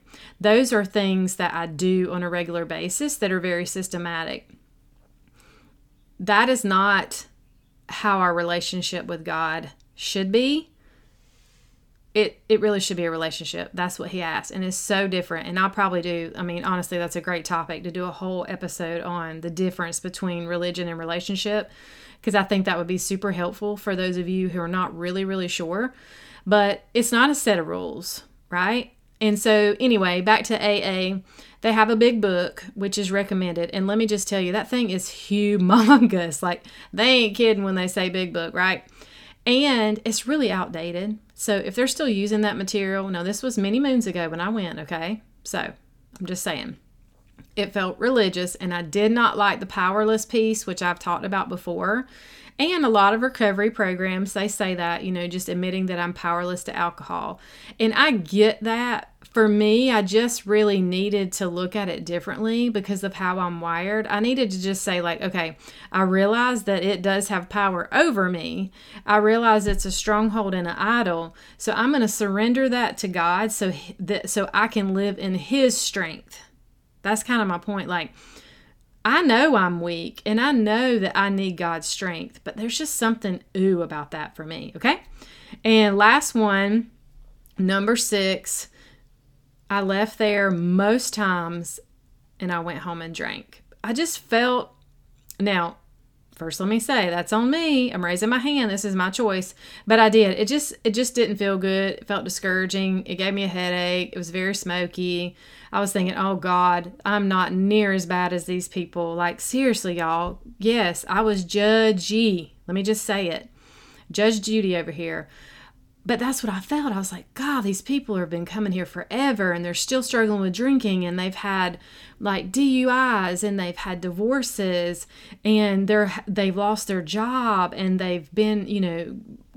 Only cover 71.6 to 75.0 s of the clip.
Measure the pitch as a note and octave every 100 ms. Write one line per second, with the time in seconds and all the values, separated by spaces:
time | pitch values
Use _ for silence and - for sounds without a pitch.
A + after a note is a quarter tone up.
71.6 | - - B3 C#4+ A3 - G#3 G3 A#3 B3
72.6 | C4 B3 A#3 - F#3+ F3+ E3+ F3+ A3 -
73.6 | F#3+ C#3+ - - F3+ G3+ F#3 G#3+ F#3+ F#3+
74.6 | A3 A3 G3 F#3+